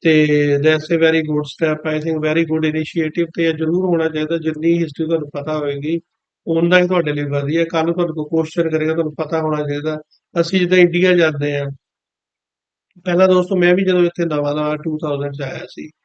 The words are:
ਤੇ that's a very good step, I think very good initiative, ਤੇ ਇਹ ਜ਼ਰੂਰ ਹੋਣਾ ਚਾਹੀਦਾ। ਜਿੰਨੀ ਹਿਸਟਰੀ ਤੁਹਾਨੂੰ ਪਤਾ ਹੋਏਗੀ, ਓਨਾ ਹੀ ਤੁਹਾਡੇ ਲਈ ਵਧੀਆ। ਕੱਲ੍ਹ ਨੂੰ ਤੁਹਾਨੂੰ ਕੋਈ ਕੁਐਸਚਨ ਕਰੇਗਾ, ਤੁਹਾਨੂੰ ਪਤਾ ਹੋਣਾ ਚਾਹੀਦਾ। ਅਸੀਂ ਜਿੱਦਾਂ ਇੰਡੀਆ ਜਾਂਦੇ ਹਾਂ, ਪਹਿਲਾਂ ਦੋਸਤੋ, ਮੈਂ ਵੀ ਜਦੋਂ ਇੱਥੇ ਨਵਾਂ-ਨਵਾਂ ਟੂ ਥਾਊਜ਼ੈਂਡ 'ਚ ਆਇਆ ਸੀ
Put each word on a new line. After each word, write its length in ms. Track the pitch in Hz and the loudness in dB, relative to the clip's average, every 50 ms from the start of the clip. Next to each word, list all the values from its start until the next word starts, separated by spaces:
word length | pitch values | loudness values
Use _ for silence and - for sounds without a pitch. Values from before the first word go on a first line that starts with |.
ਤੇ 460 | _ 165 160 156 151 151 147 147 147 147 143 | _ 4 4 4 4 4 4 2 2 2 2
that's 400 | 143 143 156 156 156 151 - 170 | 2 4 2 2 2 0 -2 0
a 40 | 165 | 2
very 200 | 160 160 160 160 | 2 4 2 2
good 220 | 160 151 151 151 147 | 0 0 -2 -2 -4
step, 360 | 139 - _ 170 156 156 156 - 165 156 | -4 -6 _ -2 -2 -2 -2 -2 -4 -4
I 40 | 156 | -2
think 180 | 147 165 160 | -2 -2 -4
very 260 | 156 151 156 156 160 165 | -2 -2 0 0 0 0
good 220 | 151 160 160 156 | 0 0 0 0
initiative, 640 | 156 151 160 156 - - 175 160 156 156 180 170 165 - | 0 -2 -2 -6 -4 -2 -2 -2 -2 0 -2 -4 -4 -2
ਤੇ 80 | - 170 | -2 0
ਇਹ 80 | 165 160 | 0 0
ਜ਼ਰੂਰ 320 | 147 160 156 170 180 185 | 0 -2 0 0 0 0
ਹੋਣਾ 240 | 185 175 165 160 160 | 2 2 2 0 0
ਚਾਹੀਦਾ। 300 | 156 156 156 151 165 165 | -2 -2 -4 -2 -4 -2
ਜਿੰਨੀ 440 | 147 160 156 151 156 165 170 170 170 | -2 -4 -4 -2 0 2 2 2 0
ਹਿਸਟਰੀ 240 | 151 139 - 160 | -4 -4 -6 -4
ਤੁਹਾਨੂੰ 240 | 156 165 160 151 143 | -2 -2 -2 -4 -4
ਪਤਾ 280 | - 147 143 151 156 156 | -8 -8 -6 -4 -4 -2
ਹੋਏਗੀ, 420 | 147 143 143 139 139 151 165 170 - _ _ _ _ _ _ _ _ | -2 -4 -4 -4 -4 -4 -4 -4 -6 _ _ _ _ _ _ _ _
ਓਨਾ 320 | - 165 165 165 175 180 185 | -2 0 0 2 4 4 4
ਹੀ 100 | 180 175 | 4 4
ਤੁਹਾਡੇ 240 | 185 180 165 147 147 | 2 0 0 0 -2
ਲਈ 100 | 147 147 | -4 -4
ਵਧੀਆ। 420 | 143 139 143 139 143 151 165 170 | -2 -2 -4 -2 -2 0 0 -2
ਕੱਲ੍ਹ 200 | 165 170 165 156 | 0 0 -2 0
ਨੂੰ 100 | 170 170 | 0 0
ਤੁਹਾਨੂੰ 200 | 170 180 165 151 | 0 -2 -2 -2
ਕੋਈ 100 | 156 151 147 | -6 -6 -2
ਕੁਐਸਚਨ 400 | - 160 160 151 - 180 165 160 | -2 -2 -2 -2 -2 -2 -2 0
ਕਰੇਗਾ, 220 | 156 156 151 156 160 | 0 0 0 0 0
ਤੁਹਾਨੂੰ 220 | 165 165 151 147 | 0 -2 -4 -4
ਪਤਾ 260 | - 160 147 - 160 | -6 -6 -4 -2 -2
ਹੋਣਾ 220 | 156 156 156 151 147 | -2 0 -2 -2 -2
ਚਾਹੀਦਾ। 380 | 143 143 147 147 156 156 156 151 _ _ _ _ _ _ 170 | -4 -4 -4 -4 -4 -6 -6 -8 _ _ _ _ _ _ -2
ਅਸੀਂ 200 | 170 170 - 185 | -2 0 0 0
ਜਿੱਦਾਂ 180 | 180 175 180 185 | 0 2 4 4
ਇੰਡੀਆ 340 | 180 175 156 175 180 185 180 | 4 4 4 2 2 4 4
ਜਾਂਦੇ 460 | 175 170 156 151 143 143 147 143 143 | 4 4 2 0 -2 -4 -2 -2 -2
ਹਾਂ, 120 | 143 139 139 - _ _ _ _ _ _ _ _ _ _ _ _ _ _ _ _ _ _ _ _ _ _ _ 180 _ | -4 -6 -8 -12 _ _ _ _ _ _ _ _ _ _ _ _ _ _ _ _ _ _ _ _ _ _ _ -12 _
ਪਹਿਲਾਂ 240 | 190 175 175 190 190 | -2 2 4 4 6
ਦੋਸਤੋ, 280 | 185 185 180 180 196 | 6 4 4 2 2
ਮੈਂ 180 | 185 175 175 180 | 2 4 4 4
ਵੀ 100 | 185 196 | 4 2
ਜਦੋਂ 200 | 185 185 180 180 | 2 4 4 2
ਇੱਥੇ 200 | 170 - - 170 | 2 2 -2 -4
ਨਵਾਂ-ਨਵਾਂ 520 | 165 151 147 147 147 147 151 151 151 151 | -2 0 -2 -2 -2 -2 -2 -2 -2 -2
ਟੂ 200 | 151 147 165 156 | -4 -4 -4 -6
ਥਾਊਜ਼ੈਂਡ 360 | 151 156 151 147 143 143 143 139 | -4 -4 -4 -4 -2 -4 -6 -6
'ਚ 100 | 139 139 | -6 -8
ਆਇਆ 240 | 131 135 139 135 131 | -8 -8 -10 -12 -14
ਸੀ 220 | - - 151 151 _ _ _ | -14 -14 -14 -14 _ _ _